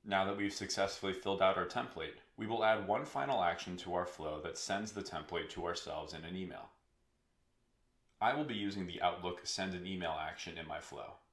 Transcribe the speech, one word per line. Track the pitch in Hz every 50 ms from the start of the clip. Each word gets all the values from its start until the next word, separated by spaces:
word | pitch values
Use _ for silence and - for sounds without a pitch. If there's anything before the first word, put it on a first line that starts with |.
| -
Now | 110 98 95 95
that | 98 101
we've | 101 101 101
successfully | - - 98 95 - 101 98 98 - - - 98 92
filled | - - 101 98 92 95
out | 95 95
our | 92 90
template, | 90 - 123 123 - - 82 80 80 - - - _ _
we | - 110
will | 107 117 117 110
add | 110 110 104 95
one | 92 107 120 139
final | - - 139 139 139 135 - 90
action | 85 82 - - 90 90
to | 87 - 92 87
our | 87 87
flow | - - - 80 76 78 76 76
that | 82 -
sends | - - - 98 101 107 107
the | 104 101 95
template | - - 78 78 - 87 85 80 -
to | - 92 82
ourselves | 85 85 - - 78 76 78 80 76 78
in | 80 80
an | 85 90
email. | 92 92 87 65 - - - _ _ _ _ _ _ _ _ _ _ _ _ _ _ _ _ _ _ _ _ _ _ _ _ _ _ _ _ _ _
I | 104 117 135
will | 151 151
be | 135 113
using | 104 101 101 98 101 92
the | 87 85 -
Outlook | 87 90 85 87 90 90 87 - -
Send | - - - 95 95 92
an | 87 90
Email | 95 95 92 87 80 78 78
action | 78 78 85 - - 90 80
in | 82 82
my | 78 76 80
flow. | - - - 67 - 65 - - _ _